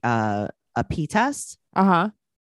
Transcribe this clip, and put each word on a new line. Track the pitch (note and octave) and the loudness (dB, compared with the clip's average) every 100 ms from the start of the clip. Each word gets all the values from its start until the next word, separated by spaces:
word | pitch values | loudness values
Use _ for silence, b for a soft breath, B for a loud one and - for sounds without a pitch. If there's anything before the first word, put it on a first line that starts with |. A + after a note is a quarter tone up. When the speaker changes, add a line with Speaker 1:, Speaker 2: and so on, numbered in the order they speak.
| A#2+ | 0
Speaker 1:
a, | A#2 G#2+ G#2 G2+ - _ | 0 0 -2 -4 -8 _
a | A#2+ - | -6 -4
pee | - D3+ | -4 -2
test | G#3 C4 C#4+ - - _ - | 0 0 -2 -12 -18 _ 0
Speaker 2:
Uh-huh. | F#3+ F3 G#3+ - _ _ _ | 4 4 2 -6 _ _ _